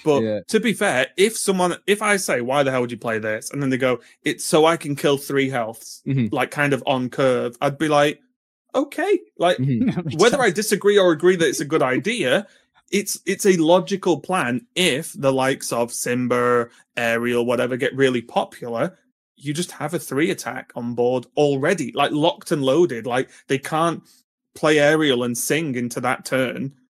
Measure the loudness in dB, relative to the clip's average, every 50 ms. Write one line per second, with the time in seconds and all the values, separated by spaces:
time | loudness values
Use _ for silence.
0 | 0 2 2 2 2 0 -2 -4 -2 0 0 0 2 0 0 0 0 0 2 0
1 | 0 0 _ 2 2 2 0 0 -2 -2 0 2 0 0 -2 -2 _ -2 -2 0
2 | 0 0 0 0 0 -2 -4 -2 -2 0 0 0 2 2 0 -2 -2 -4 -6 -8
3 | -6 -4 -4 -4 -2 -4 -4 -6 -8 -8 -6 -4 -2 -2 0 0 0 0 0 -2
4 | -6 -12 _ _ -6 -6 -6 -6 -2 0 4 4 4 4 4 0 -2 -6 -6 -2
5 | 0 0 0 0 -2 -2 -2 -2 0 0 -2 -4 -6 -6 -10 -14 -16 -20 -18 -12
6 | -6 -4 -2 -2 -2 -2 -2 -2 -4 -4 -2 -2 0 0 0 0 0 -2 -2 -2
7 | -2 -4 -2 0 2 2 2 0 -2 -4 -4 -2 -2 -2 -2 -2 0 2 4 4
8 | 4 2 0 -4 _ _ _ _ _ _ _ _ _ _ -2 -2 -2 -2 -4 -4
9 | 0 0 0 0 -2 -6 _ 0 0 2 2 2 0 0 0 0 0 0 -2 -2
10 | -4 -2 2 4 4 4 4 4 2 2 0 0 -2 -2 0 2 4 4 6 6
11 | 6 6 4 4 4 4 4 4 4 2 0 -2 -2 -2 0 0 2 2 0 0
12 | -2 -2 -2 0 0 2 2 2 0 -4 _ _ _ _ _ _ _ _ -4 -4
13 | -2 -4 -6 -8 -6 -6 -4 0 2 2 4 4 4 4 4 4 2 0 -6 -2
14 | 0 0 0 0 -2 -4 -4 -2 -2 -2 -2 -4 -6 _ -2 0 0 0 0 -2
15 | -4 -8 -8 -2 0 0 2 2 2 0 -2 -2 -4 -6 -4 -2 -4 -4 -6 -6
16 | -4 -4 -2 -2 0 0 0 2 2 2 2 2 0 -2 _ _ _ _ -6 -2
17 | 0 0 0 0 0 0 0 0 0 0 0 0 0 -2 -2 -2 -2 -2 0 2
18 | 2 2 2 0 -4 -4 -2 -2 -2 -4 -6 -12 -10 -6 -4 -4 -4 -4 -6 _
19 | _ _ _ _ _ _ _ _ -10 -8 -6 -6 -6 -8 -8 -10 -8 -6 -6 -8
20 | -8 -6 -4 -2 -2 -2 -2 -4 -8 -10 -10 -10 -12 -14 -12 -10 -8 -6 -2 0
21 | 0 0 0 -2 -4 -4 _ 2 2 2 2 2 0 0 0 0 -2 -4 -2 -2
22 | -2 0 0 0 0 0 0 -2 -4 -4 -2 0 2 2 2 4 2 2 0 -4
23 | -6 -4 -2 -2 -4 -4 -8 -14 _ -4 -4 -4 -4 -4 -2 0 0 0 -2 -4
24 | -10 _ _ _ _ _ _ _ _ _ -6 0 2 4 4 6 6 4 4 4
25 | 4 2 2 0 0 -2 -4 -4 -4 -2 -2 -2 -2 -4 -4 -4 -4 -6 -6 -4
26 | -4 -2 -4 -4 -4 -4 -2 -2 -2 -2 -4 -6 -8 -10 -10 _ _ _